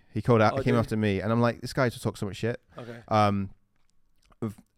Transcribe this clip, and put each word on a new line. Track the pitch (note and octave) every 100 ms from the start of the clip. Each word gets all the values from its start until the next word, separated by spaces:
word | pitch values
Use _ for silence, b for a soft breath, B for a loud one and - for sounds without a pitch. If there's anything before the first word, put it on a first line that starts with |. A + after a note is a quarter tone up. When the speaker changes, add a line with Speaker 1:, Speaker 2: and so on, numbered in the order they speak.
| _
Speaker 1:
He | G#2+
called | A#2 A#2
out, | A2
Speaker 2:
Oh, | C3+
Speaker 1:
he |
came | B2
Speaker 2:
did | A#2+
he? |
Speaker 1:
after | A2+ A2
me. | G#2+ F#2+
And | F#2+
I'm | A2+
like, | A#2+ A2+
"This | B2
guy | - B2+
just | -
talks | A2+ -
so | G#2
much | -
shit." | A2 A#2+ _ -
Speaker 2:
Okay. | A#2 A#2 -
Speaker 1:
Um, | G#2+ G#2 G2+ G2 - _ _ _ _ _ _ _ -
v-, | A2+ G2+ -